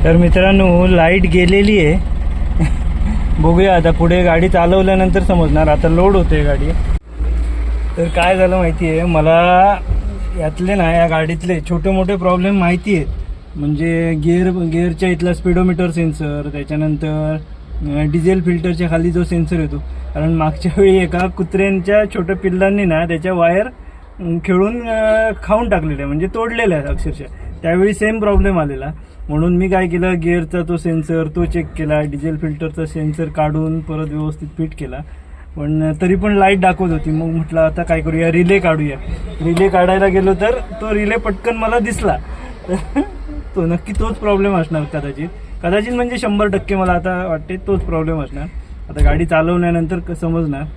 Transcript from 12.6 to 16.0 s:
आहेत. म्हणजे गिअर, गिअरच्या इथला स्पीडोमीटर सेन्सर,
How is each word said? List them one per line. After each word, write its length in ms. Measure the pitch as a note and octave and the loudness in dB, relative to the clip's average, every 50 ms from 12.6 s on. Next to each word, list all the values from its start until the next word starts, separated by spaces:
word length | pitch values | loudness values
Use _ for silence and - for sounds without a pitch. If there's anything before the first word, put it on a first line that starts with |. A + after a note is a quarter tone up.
| F3+ E3+ F3+ F3 - G3+ G3+ | 2 2 0 0 0 0 0
आहेत. 100 | E3 C#3+ - - - - - - - - - - | 0 0 -4 -6 -6 -8 -8 -10 -12 -12 -14 -8
म्हणजे 580 | D3 D3 D3 D3+ D3 D#3+ E3+ E3 E3 E3+ E3 E3 D#3 D3 | -6 -2 -2 -2 0 0 0 0 0 0 0 -2 0 2
गिअर, 260 | E3+ E3+ F3+ F#3 F#3 | 2 2 4 2 2
गिअरच्या 580 | F3+ F#3 E3+ E3 D#3+ E3+ F3 F3+ D#3+ - F#3+ F#3 | 0 0 -2 -2 0 0 0 0 0 0 0 0
इथला 260 | F3 D#3 E3+ F3+ F3 | 0 0 0 -2 -2
स्पीडोमीटर 560 | - - F#3 F3 F3+ F#3 F#3 F3+ D#3 F3+ E3+ | 0 0 0 2 4 2 2 2 0 0 -2
सेन्सर, 580 | D#3 E3+ | 0 0